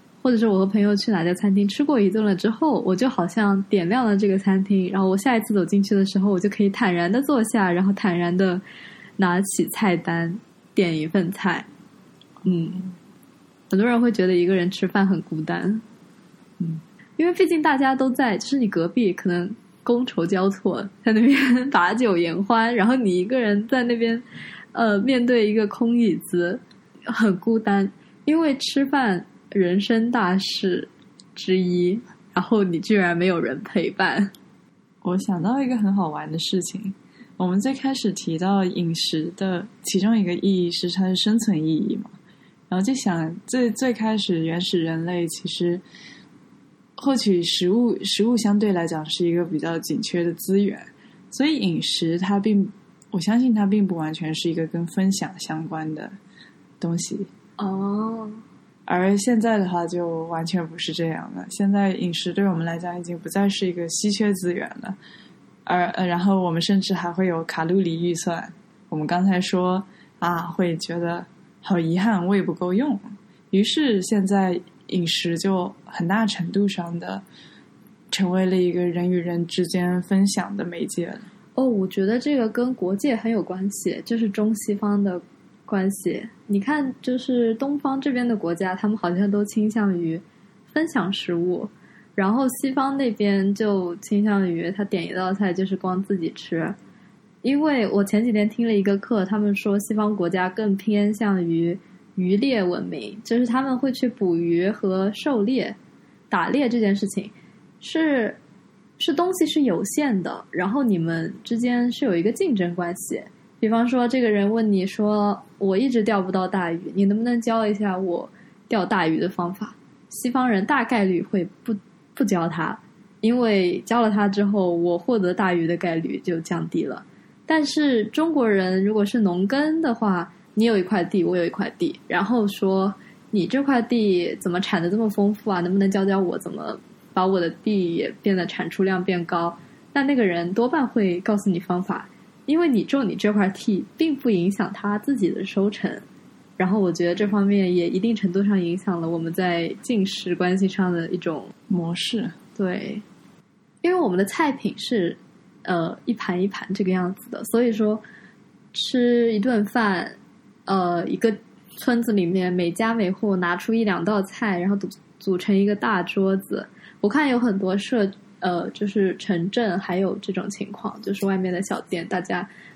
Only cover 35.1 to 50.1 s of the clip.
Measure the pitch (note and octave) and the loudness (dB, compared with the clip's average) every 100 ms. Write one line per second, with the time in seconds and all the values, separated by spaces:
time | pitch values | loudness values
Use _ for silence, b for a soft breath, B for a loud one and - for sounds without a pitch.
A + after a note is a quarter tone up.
35.1 | F#3 F#3+ F3+ E3+ C4 C4 B3 G3+ G3 E3+ | -2 -2 -2 0 0 0 0 2 2 0
36.1 | D3 D#3 D#3+ - F#3+ F3 F#3+ G3 - B | -4 -8 -6 -2 -2 -2 -8 -8 -10 B
37.1 | B B - F#3 F#3 B3+ C4+ C4+ C4+ G#3+ | B B -4 0 0 0 -2 -4 -2 -2
38.1 | - - D#3+ F3+ G3 F#3 E3 E3+ E3 - | -4 -4 -2 0 2 0 0 -2 -2 -2
39.1 | D#3+ E3 F3 G3 F3 G3 - - F#3+ G3+ | -2 -4 -4 -4 -2 -6 -12 -2 2 4
40.1 | A3+ F3+ F3 G3 F#3+ F3 - F3 F3 F#3 | 2 2 0 2 2 0 -2 -4 0 0
41.1 | F#3 G#3+ A3+ A3+ D#3 D#3 D#3 - - - | 2 2 2 2 0 2 0 0 -4 -8
42.1 | - b b b b - F3+ G3 C4 G#3 | -16 b b b b -4 -2 0 0 0
43.1 | E3 D#3+ F3+ - B3+ A#3+ A3+ C4 A3+ A3 | 0 -2 -6 -4 0 0 0 -2 0 0
44.1 | A3 G3 E3 D#3+ E3+ F3+ F3+ E3 E3 E3 | -2 0 -2 0 -2 -2 0 0 -2 -4
45.1 | F3+ E3 - F3+ - F3 F3 B B B | -2 -4 -6 -10 -2 -2 -2 B B B
46.1 | B B - - - _ _ _ - C#4 | B B -20 -20 -20 _ _ _ -6 0
47.1 | B3+ G#3+ F3+ E3 - F3+ A3 A#3+ - G3+ | 0 2 2 2 0 2 2 2 0 -4
48.1 | - A3 A#3+ A3 G#3 G#3+ F3+ E3 D#3+ D#3 | 0 2 2 2 2 2 2 0 -4 -6
49.1 | - F3 E3+ F3 D3+ E3 E3 - D3+ - | -2 2 2 0 -2 -4 -4 -4 -4 -2